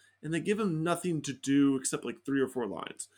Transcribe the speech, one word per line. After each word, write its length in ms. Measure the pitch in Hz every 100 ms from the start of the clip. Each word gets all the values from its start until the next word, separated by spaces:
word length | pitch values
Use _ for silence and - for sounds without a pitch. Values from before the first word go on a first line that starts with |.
| _ _
and 120 | 151
they 60 | 165
give 200 | 160 208
him 220 | 208 156
nothing 400 | 165 170 180 160
to 100 | 143
do 440 | 131 135 139 139 135
except, 280 | 131 147
like, 200 | 120 117
three 160 | - 139
or 80 | 131
four 180 | 127 107
lines. 420 | 82 - - -